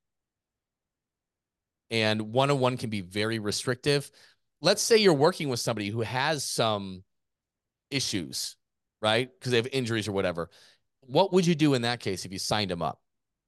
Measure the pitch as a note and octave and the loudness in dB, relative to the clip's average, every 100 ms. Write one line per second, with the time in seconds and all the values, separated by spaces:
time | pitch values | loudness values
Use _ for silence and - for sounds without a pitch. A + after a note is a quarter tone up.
0 | _ _ _ _ _ _ _ _ _ _ | _ _ _ _ _ _ _ _ _ _
1 | _ _ _ _ _ _ _ _ _ A2+ | _ _ _ _ _ _ _ _ _ 0
2 | A2 G#2+ A2 A#2+ C#3 C#3+ B2+ B2 A#2+ G#2+ | 2 0 -2 0 2 2 2 0 -6 -6
3 | F2+ G2+ G#2+ A2+ G#2 - - B2 D3 C#3+ | -6 -4 -2 -2 -4 -4 -4 -4 0 -2
4 | - - - _ _ _ D#3 G#3 - A3+ | -2 -16 -20 _ _ _ 0 0 4 6
5 | G3+ C#3+ D3+ F3+ D3+ A#2 - A2+ G2+ A2+ | 6 6 4 2 -4 -2 -2 -2 -4 -4
6 | G#2+ B2+ C#3+ D#3 - - A#2 G#2 G2 F#2 | -4 -2 -2 -2 -4 0 0 0 -4 -12
7 | - _ _ _ _ _ _ _ _ C#3 | -18 _ _ _ _ _ _ _ _ -4
8 | - G#2 D2 B1+ - - _ _ _ _ | -2 -4 -6 -8 -10 -12 _ _ _ _
9 | G#2+ A2+ B2+ _ B2+ A#2+ B2 C3+ A#2+ A2+ | 0 0 -2 _ 0 0 0 -2 -2 -2
10 | G2+ G2 F#2 E2+ E2 - - _ _ _ | -2 -2 -2 -2 -8 -12 -20 _ _ _
11 | - C#3 G3 F3+ E3+ D#3+ D3+ C3 A#2 A#2+ | -2 2 4 4 4 4 4 2 0 -2
12 | - F2+ F#2 F#2 - G#2+ G2+ E2+ D#2 - | -4 -6 -8 -8 -2 -2 0 -2 -4 -6
13 | _ _ _ _ | _ _ _ _